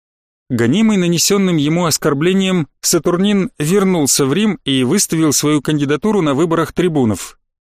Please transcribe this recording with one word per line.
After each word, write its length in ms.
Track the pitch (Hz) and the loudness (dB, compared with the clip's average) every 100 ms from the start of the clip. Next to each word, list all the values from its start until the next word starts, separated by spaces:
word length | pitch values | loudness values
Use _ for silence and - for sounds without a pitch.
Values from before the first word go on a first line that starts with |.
| _ _ _ _ - | _ _ _ _ -6
Гонимый 460 | 120 117 185 220 202 | -2 2 2 2 2
нанесенным 640 | 175 170 - 202 190 165 | 0 0 0 0 2 0
ему 260 | 143 165 | 0 0
оскорблением, 840 | 170 - 156 143 170 190 190 185 147 _ | -2 -2 -2 0 0 0 0 -2 -4 _
Сатурнин 720 | - 170 175 175 202 208 170 - | -2 -2 0 0 0 0 -2 -4
вернулся 680 | 151 202 190 175 139 - 135 | -2 2 2 2 0 0 0
в 80 | |
Рим 240 | 160 214 165 | 0 0 -2
и 220 | - 135 123 | -2 -2 0
выставил 480 | 202 - 165 160 | 0 0 0 0
свою 280 | 131 147 151 | 0 0 0
кандидатуру 600 | 156 151 139 147 214 208 | 0 -2 -2 -2 0 0
на 120 | 156 | 0
выборах 380 | 135 170 165 156 | 0 0 0 -2
трибунов. 680 | - 175 151 117 98 - - _ _ | -2 0 2 0 0 -8 -18 _ _